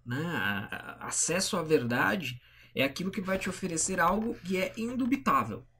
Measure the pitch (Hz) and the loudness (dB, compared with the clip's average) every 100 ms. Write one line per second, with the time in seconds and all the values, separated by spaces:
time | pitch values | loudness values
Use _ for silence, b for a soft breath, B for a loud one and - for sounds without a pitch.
0 | 120 127 170 143 98 101 101 - - - | -6 -4 -2 0 0 -2 -4 -8 -10 -10
1 | 113 - - 175 185 185 156 151 120 123 | -6 -2 0 0 0 -2 4 4 4 2
2 | 180 104 131 - B B B - 139 - | 2 2 -2 -8 B B B 0 0 0
3 | 185 208 190 190 196 180 185 165 - 180 | -4 -4 -2 -2 -2 -4 -4 -2 0 4
4 | 170 202 226 233 175 190 185 - 233 254 | 4 4 0 -6 -2 0 0 -2 -4 0
5 | 262 269 - 139 110 98 - | 0 2 4 2 2 -6 -12